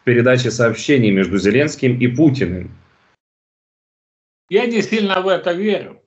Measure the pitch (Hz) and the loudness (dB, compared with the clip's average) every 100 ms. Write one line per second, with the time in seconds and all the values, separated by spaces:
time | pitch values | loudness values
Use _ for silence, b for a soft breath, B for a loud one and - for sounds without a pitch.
0 | - 120 123 127 120 - 117 110 - 139 | 2 2 4 2 0 0 0 0 0 2
1 | 107 98 90 98 98 120 151 - 131 123 | 4 2 0 0 0 0 0 -2 -2 0
2 | 123 131 160 127 87 92 90 - _ _ | -2 2 2 2 -4 -6 -10 -18 _ _
3 | _ _ _ _ _ _ _ _ _ _ | _ _ _ _ _ _ _ _ _ _
4 | _ _ _ _ _ 196 240 226 202 220 | _ _ _ _ _ -2 0 -2 -2 -2
5 | 202 190 190 180 180 175 208 196 - - | 0 -2 0 -2 -2 -4 -2 -4 -6 -20